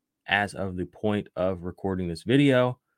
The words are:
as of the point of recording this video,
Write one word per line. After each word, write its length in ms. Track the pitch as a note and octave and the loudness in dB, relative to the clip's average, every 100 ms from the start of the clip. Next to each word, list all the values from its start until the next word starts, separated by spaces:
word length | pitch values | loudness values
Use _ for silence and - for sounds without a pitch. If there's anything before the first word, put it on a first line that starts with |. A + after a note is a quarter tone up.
| _ _ - | _ _ -2
as 260 | G2+ G2 | 0 0
of 220 | - F#2+ F2+ | -4 -6 -6
the 80 | |
point 440 | F2 - G#2+ G#2 - | -8 -4 -2 -2 -2
of 300 | - F#2 F2 | -2 -2 -2
recording 440 | F2+ - G2 F#2 F2+ | -8 -6 -4 -4 -4
this 160 | E2 | -4
video, 540 | G2 C3+ C#3+ B2+ B2+ B2 _ | 2 4 4 4 2 -2 _